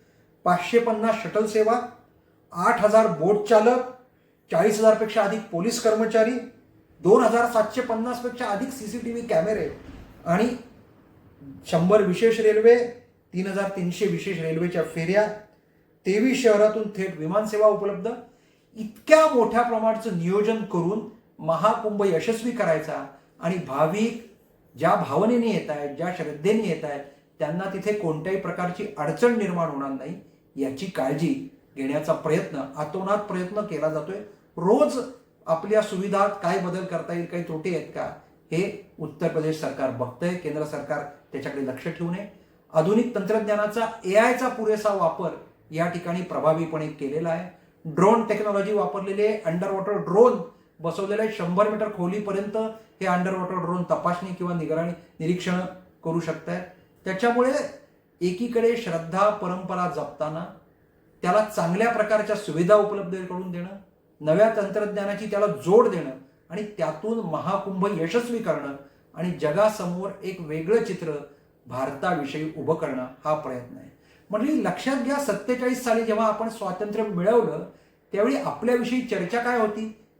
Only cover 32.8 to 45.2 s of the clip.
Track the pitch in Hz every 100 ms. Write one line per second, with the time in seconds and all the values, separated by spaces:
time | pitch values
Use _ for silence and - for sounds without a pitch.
32.8 | 151 190 190 208 - 180 180 208 202 151
33.8 | 156 156 160 202 - - _ - 175 254
34.8 | 302 262 - - _ _ - - 196 214
35.8 | 208 185 196 196 202 - 165 196 175 180
36.8 | 170 165 - 170 170 175 165 156 185 165
37.8 | - - - - _ _ - 160 196 -
38.8 | - - 151 - 165 160 156 156 135 135
39.8 | 131 120 117 - 175 180 156 151 151 147
40.8 | - 147 - - _ 139 143 139 131 -
41.8 | 175 160 170 185 208 - _ _ _ 160
42.8 | 165 220 240 208 185 220 208 208 208 226
43.8 | 233 - 185 202 240 247 254 - 214 214
44.8 | 214 196 170 -